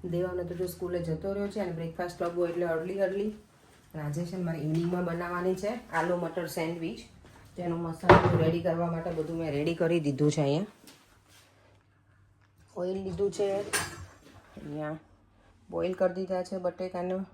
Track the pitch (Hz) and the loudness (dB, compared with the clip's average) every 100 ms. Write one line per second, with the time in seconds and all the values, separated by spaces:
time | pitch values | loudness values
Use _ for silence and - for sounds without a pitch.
0 | 175 170 185 180 170 170 180 - 180 175 | -2 0 0 -2 -4 -4 -4 -4 -4 -2
1 | 165 160 196 196 202 208 185 160 165 165 | -2 -2 -2 -2 -2 -2 -4 -4 -6 -4
2 | 180 - 170 175 170 170 175 160 175 196 | -6 -2 -2 2 0 2 0 0 -2 0
3 | 190 196 214 214 - - - - - 156 | 0 2 -2 -4 -18 -20 -20 -20 -12 -6
4 | 147 147 175 185 170 160 151 160 170 180 | -4 -4 -4 -2 -2 -2 0 0 2 0
5 | 175 170 175 180 185 185 202 233 - 165 | -2 -2 -2 0 0 0 -2 -4 -4 -2
6 | 170 175 165 180 160 175 160 170 165 233 | 2 0 0 -4 -4 -4 -4 -2 -6 -8
7 | - - - - - - 175 170 165 160 | -14 -20 -20 -20 -18 -6 -4 -2 -4 0
8 | 180 170 175 165 160 170 170 165 170 165 | 10 10 10 4 4 4 0 0 0 -2
9 | 175 160 156 165 160 143 151 165 165 170 | -4 -4 -4 -2 -2 0 0 2 2 4
10 | 143 135 151 147 143 147 208 - - - | 2 4 4 4 4 2 0 -8 -20 -20
11 | - - _ - - _ - - _ _ | -20 -20 _ -20 -20 _ -20 -20 _ _
12 | _ - - _ _ _ - - 180 190 | _ -20 -20 _ _ _ -16 -6 -4 -4
13 | 190 175 196 196 202 196 202 - - - | -4 0 0 2 0 0 -2 -4 -4 -10
14 | - - - - - - 151 147 151 156 | -16 -18 -20 -20 -20 -16 -10 -6 -6 -8
15 | - - _ _ - - - 170 175 185 | -12 -20 _ _ -20 -20 -8 -4 -2 2
16 | 185 180 185 185 180 190 180 175 185 180 | 0 0 -4 -4 -4 -4 -4 -4 -8 -4
17 | 180 185 190 | -4 -4 -6